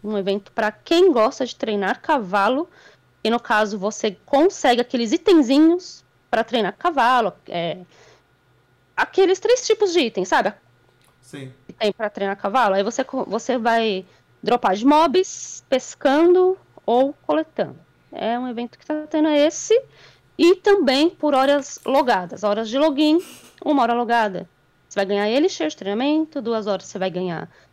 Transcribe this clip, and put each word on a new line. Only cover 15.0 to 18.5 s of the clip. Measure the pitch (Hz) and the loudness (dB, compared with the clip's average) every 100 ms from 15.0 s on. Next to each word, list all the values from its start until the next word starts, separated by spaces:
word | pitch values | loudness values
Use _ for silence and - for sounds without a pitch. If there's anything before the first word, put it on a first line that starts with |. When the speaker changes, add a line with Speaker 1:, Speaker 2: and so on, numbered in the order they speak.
| 330 269 370 - - - _ | 4 2 -2 -6 -16 -18 _
Speaker 1:
pescando | 254 - - 277 277 339 359 370 381 _ - | -4 -4 -4 0 4 4 6 4 0 _ -14
ou | - 240 269 302 | -2 0 0 -2
coletando. | _ 302 311 - 190 - _ _ _ | _ -4 -4 -6 -8 -8 _ _ _
É | - 214 240 | -8 -6 -4
um | |
evento | 254 | -6